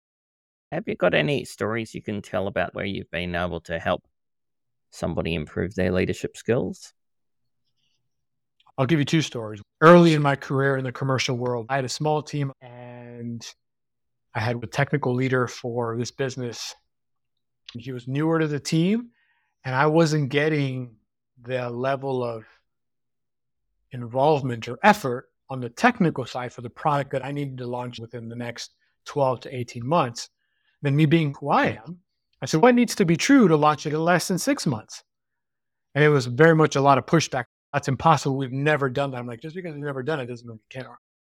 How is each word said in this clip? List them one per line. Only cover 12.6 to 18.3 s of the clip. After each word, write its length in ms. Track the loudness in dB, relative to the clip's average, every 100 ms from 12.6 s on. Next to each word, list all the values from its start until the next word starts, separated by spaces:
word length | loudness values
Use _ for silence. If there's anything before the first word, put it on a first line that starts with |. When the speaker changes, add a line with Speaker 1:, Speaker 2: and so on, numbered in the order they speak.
Speaker 2:
and 840 | -20 -18 -18 -18 -16 -12 -10 -10 -14 -20 _ _ _ _ _ _ _
I 60 | -6
had 240 | -4 -4
a 40 | -4
technical 460 | -4 -2 -2 -2
leader 340 | -2 0 0 -2
for 500 | -6 -8 -6 -4 -4
this 140 | -6
business. 640 | -6 -6 -6 -10 -10 -14 -16 _ _ _ _ _ _ _ _ -18
He 180 | -14 -12
was 160 | -12 -6
newer 320 | -2 0